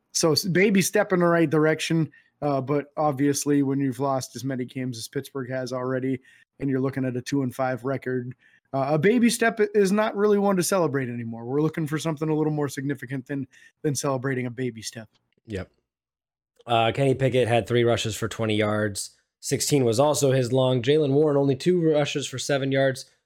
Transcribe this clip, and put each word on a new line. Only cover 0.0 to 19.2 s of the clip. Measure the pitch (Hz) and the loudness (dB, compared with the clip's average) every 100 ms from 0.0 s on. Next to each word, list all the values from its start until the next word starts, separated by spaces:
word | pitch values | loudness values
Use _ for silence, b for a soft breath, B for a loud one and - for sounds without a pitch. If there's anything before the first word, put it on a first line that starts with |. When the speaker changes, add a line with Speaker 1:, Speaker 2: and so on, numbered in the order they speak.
| _ | _
Speaker 1:
so | - 165 | 0 2
s-, | 143 | 2
baby | 202 170 202 196 | 0 2 4 4
step | 170 208 202 | 2 2 2
in | 180 | 2
the | 175 | 4
right | 170 165 | 4 4
direction, | 156 156 156 - 165 156 b b b | 4 2 2 0 0 0 b b b
uh, | 147 139 | -2 -2
but | 127 147 139 - | 0 -2 -4 -2
obviously | 151 135 143 139 143 143 | -2 0 0 0 0 2
when | 135 139 | 2 0
you've | 139 120 | -2 -2
lost | 139 135 127 120 | -2 -2 -6 -8
as | |
many | 131 127 123 | -6 -6 -6
games | 135 127 113 | -8 -8 -8
as | 110 | -10
Pittsburgh | 143 131 139 123 | -10 -10 -10 -8
has | 131 127 | -8 -6
already | 127 127 131 131 131 b b b - | -6 -4 -2 -2 -4 b b b -8
and | 139 | -4
you're | 131 | 0
looking | 135 131 127 | -2 -2 -4
at | 123 | -4
a | |
two | 123 139 | -4 -4
and | 131 | -2
five | 117 131 127 | -2 -4 -4
record, | 123 135 - 127 123 - b b b | -4 -6 -4 -6 -6 -14 b b b
uh, | 135 135 | -4 0
a | 156 | 2
baby | 185 240 233 | 4 4 4
step | - 226 226 | 2 0 2
i-, | 208 | 0
is | 214 196 | 2 4
not | 208 220 | 4 0
really | 202 208 202 | 2 2 4
one | 202 190 | 2 2
to | |
celebrate | 170 196 165 139 123 | 2 2 2 0 -4
anymore. | 120 113 113 117 | -6 -8 -8 -4
We're | 139 | 0
looking | 156 156 151 | 0 -2 -4
for | 156 | -4
something | 160 151 156 | -4 -4 -2
a | |
little | 156 156 | 0 0
more | 151 143 | 0 -4
significant | - 139 135 120 139 123 | -4 -6 -6 -6 -10 -6
than, | 139 131 b b b | -8 -8 b b b
than | 156 | -4
celebrating | 135 147 135 135 127 | -2 -2 -2 -2 -4
a | 123 | -4
baby | 117 127 110 | -6 -8 -8
step. | 104 120 110 _ _ _ - | -12 -14 -18 _ _ _ -10
Speaker 2:
Yep. | 98 90 _ _ _ _ _ _ _ _ _ - | -10 -10 _ _ _ _ _ _ _ _ _ -2
Uh, | 117 113 | 2 2
Kenny | 113 139 | 2 2
Pickett | 131 135 123 113 | 2 2 2 2
had | 117 107 | 2 2
three | 120 | 2
rushes | 117 113 110 | 2 2 -2
for | 101 107 | -4 -6
twenty | - 110 | -4 -2
yards. | 107 107 107 107 101 - b | 0 2 0 -2 -4 -12 b